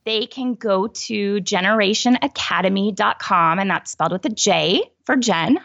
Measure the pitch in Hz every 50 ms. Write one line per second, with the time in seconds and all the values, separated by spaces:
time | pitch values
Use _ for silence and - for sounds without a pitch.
0 | - 220 220 214 240 - - 262 254 254 240 - - 220 196 190 196 - - -
1 | - - 226 208 202 202 202 208 180 - 202 180 185 196 220 226 202 190 214 -
2 | - 247 247 247 - 285 - - - - 175 175 185 190 196 196 196 214 196 -
3 | 196 214 - - - - 202 175 165 160 165 190 196 196 170 151 - - - -
4 | 160 165 175 185 - 311 220 - - 208 180 165 151 160 190 320 480 - _ _
5 | _ - 330 269 233 233 185 165 160 220 269 370